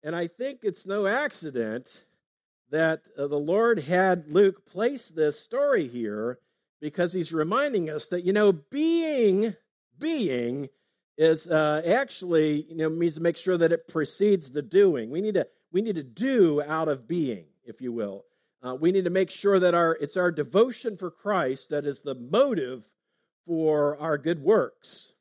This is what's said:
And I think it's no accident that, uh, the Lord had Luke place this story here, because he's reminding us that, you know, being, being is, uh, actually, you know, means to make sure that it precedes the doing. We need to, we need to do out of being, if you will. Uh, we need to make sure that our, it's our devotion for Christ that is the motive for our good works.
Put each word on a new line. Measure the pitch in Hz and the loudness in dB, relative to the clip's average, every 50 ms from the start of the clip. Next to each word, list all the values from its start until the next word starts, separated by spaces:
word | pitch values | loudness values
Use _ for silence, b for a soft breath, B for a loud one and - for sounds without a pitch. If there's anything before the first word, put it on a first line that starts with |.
| _ | _
And | 147 165 | -6 -6
I | 170 175 170 | -4 -6 -6
think | _ _ 240 269 277 247 - | _ _ -8 -8 -8 -4 -6
it's | 208 170 - - | -6 -6 -6 -8
no | 185 196 208 208 196 | -6 -4 -2 0 0
accident | 208 254 294 294 - - 170 156 135 123 113 110 107 120 131 - - - _ _ _ _ _ _ _ _ _ _ _ _ _ _ | 0 0 -2 -2 -6 -8 -10 -6 -4 -4 -4 -2 -4 -8 -8 -12 -20 -20 _ _ _ _ _ _ _ _ _ _ _ _ _ _
that, | - 156 165 160 160 - _ _ _ - | -2 0 2 2 0 -2 _ _ _ -6
uh, | 143 | -4
the | 143 147 147 | -2 -2 -2
Lord | 147 151 175 202 226 233 233 202 | -2 0 2 2 4 4 2 0
had | 139 131 180 180 185 190 185 175 156 151 | 0 0 2 2 4 4 2 0 -2 0
Luke | 151 175 208 196 190 - _ _ | 4 4 4 4 4 -2 _ _
place | _ 180 214 247 285 254 - - | _ -2 -2 -2 -2 -4 -12 -12
this | 160 160 156 151 147 - | -2 0 0 0 0 -4
story | - - - 262 285 285 277 214 160 127 | -10 -8 -4 -2 0 2 2 0 0 -2
here, | 117 123 113 107 104 107 107 120 123 - _ _ _ _ _ _ _ _ | -4 -6 -6 -4 -4 -4 -4 -6 -6 -8 _ _ _ _ _ _ _ _
because | 151 151 147 - 175 175 | -12 -10 -2 -2 -2 -2
he's | 165 185 170 151 160 | 0 -4 -6 -4 -2
reminding | 160 151 165 196 247 285 294 262 202 170 156 | -2 -2 0 0 0 0 0 0 -2 -2 -2
us | 151 151 - - | -6 -8 -6 -6
that, | - 175 175 | -6 -4 0
you | 180 | 0
know, | 196 208 214 202 190 | 2 4 4 4 4
being, | 156 147 _ - 277 302 330 330 339 330 311 302 269 233 208 185 190 214 226 202 - _ _ _ _ _ _ _ 139 | 2 -2 _ -4 -2 0 2 2 2 0 0 2 4 4 4 4 4 2 0 -4 -8 _ _ _ _ _ _ _ _
being | - 311 330 302 226 170 131 123 120 120 123 139 143 135 _ _ _ _ _ _ _ _ _ - | -6 -4 -2 -2 -2 -2 -2 -2 -2 -4 -4 -6 -8 -10 _ _ _ _ _ _ _ _ _ 2
is, | 156 165 160 156 - 175 | 4 4 4 2 0 0
uh, | 170 156 156 151 151 151 160 | 0 2 2 2 0 0 0
actually, | 165 190 247 277 - - - 190 180 170 160 156 156 151 147 156 - | 2 2 0 0 -2 -8 -12 -6 0 2 2 2 2 0 -2 -4 -8
you | 165 165 | -6 -4
know, | 156 160 | -2 -2
means | 160 165 170 170 151 | 0 0 0 -2 -2
to | 160 | 0
make | 165 170 170 | -2 -2 -2
sure | - - 185 185 175 | 0 -2 -2 2 2
that | 165 165 | 4 2
it | 170 165 - - | 2 0 -2 -6
precedes | - 165 151 135 - - 196 208 202 185 156 131 | -4 -4 -4 -4 -2 0 2 4 4 2 0 -4
the | 123 147 | -8 -8
doing. | 139 110 - 190 202 190 165 127 110 110 | -8 0 4 4 6 6 4 2 -4 -6
We | 135 165 | -6 -4
need | 202 214 208 | -4 -2 0
to, | 185 143 b b b b b | -2 -2 b b b b b
we | - 180 | -2 -2
need | 214 226 202 | -2 -2 -4
to | 165 143 | -6 -6
do | 127 113 - 214 269 269 247 196 165 147 147 | -10 -8 -4 -2 0 4 6 6 6 4 2
out | 147 147 156 160 165 156 | -2 -2 -2 -2 0 0
of | 147 135 113 113 | -2 -4 -4 -6
being, | 165 180 156 131 113 95 82 76 _ _ _ | -2 -2 -2 -2 -4 -6 -10 _ _ _ _
if | 120 107 _ | -20 -16 _
you | 127 123 | -8 -8
will. | 117 117 107 101 95 98 - _ _ _ _ _ _ _ | -4 -4 -6 -6 -6 -12 -16 _ _ _ _ _ _ _
Uh, | - 127 131 | -10 -10 -8
we | 135 156 175 | 0 0 2
need | 185 196 185 | 2 2 0
to | 175 | 0
make | 175 185 190 180 | 0 0 0 -2
sure | - - - 202 202 190 | -4 -2 0 2 2 4
that | 180 180 170 | 4 4 4
our, | 170 170 165 165 160 | 4 2 2 0 -2
it's | 151 143 - | -6 -6 -4
our | 190 180 175 | -2 -2 -2
devotion | 170 147 147 127 117 190 226 262 233 - - 247 208 | 0 -2 -6 -2 2 2 2 2 0 -6 -8 -8 -8
for | 170 190 - | -6 -10 -12
Christ | - _ _ 202 208 185 156 131 135 131 - _ | -12 _ _ -2 -2 0 0 -2 -2 -6 -6 _
that | 151 151 143 | -6 -4 -4
is | 147 139 - | -4 -6 -6
the | - 143 135 | -8 -8 -8
motive | 131 120 123 156 220 269 285 247 175 139 123 127 127 107 _ _ _ _ _ _ _ _ _ _ _ _ - | -8 -8 -2 2 2 2 2 2 -2 -4 -6 -8 -14 -16 _ _ _ _ _ _ _ _ _ _ _ _ -4
for | 170 160 160 156 151 151 147 147 143 139 | -2 0 2 2 2 4 2 0 0 -2
our | 151 160 151 147 | -4 -2 -2 -2
good | 127 156 175 160 135 | 0 -2 -4 -2 2
works. | 160 220 208 139 113 - _ _ - - - - - _ _ | 4 4 4 4 0 -4 _ _ -16 -16 -16 -16 -18 _ _